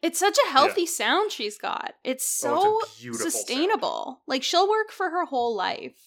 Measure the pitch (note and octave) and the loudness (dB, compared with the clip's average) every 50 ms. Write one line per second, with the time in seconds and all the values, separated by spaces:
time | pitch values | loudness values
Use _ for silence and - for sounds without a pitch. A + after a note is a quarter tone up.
0 | - E4 E4 - F4+ G4+ G4+ C#5+ C5 F#4 C4+ C4+ D4 - - G4+ E4+ E4 - - | -4 -2 0 2 2 2 4 4 2 4 6 6 6 6 4 0 -2 -2 -2 -2
1 | G#3+ A3 C4+ F4+ G#4+ G#4 - - A3+ G#3 G#3 - - G3 - - - - - _ | 0 2 2 2 0 -2 -4 -6 -6 -8 -8 -6 -6 -6 -6 -6 -6 -10 -12 _
2 | - - C4 C4 - - - - - - D4 E4 G4 G#4+ G#4+ A4 A4 - - - | -6 -6 -4 -4 -4 -4 -4 -2 -2 0 2 4 4 4 4 2 -2 -4 -10 -14
3 | - B2 - - - E4 - - - - A#3 C4 D#4+ G4 A4 C4 - - A#1 A1 | -12 -8 -6 -4 -2 -2 -2 -4 -4 -4 -2 0 0 2 0 0 0 -2 -4 -4
4 | - - B3+ _ - - C4 C4+ C4 - - E4+ F#4+ G4 G#4+ A4 G#4+ A4 - - | -6 -8 -10 _ -6 -4 -4 -2 -2 2 2 4 4 4 4 2 0 -2 -4 -4
5 | F#4+ F4+ D#4+ F4+ E4+ - C#4 B3 A#3+ A#3 A3+ G3+ F#3 F#3 - - - C3 - _ | -4 -2 -2 -2 -4 -2 -2 -2 -2 0 -2 -2 -2 -2 -4 -4 -8 -14 -16 _
6 | _ | _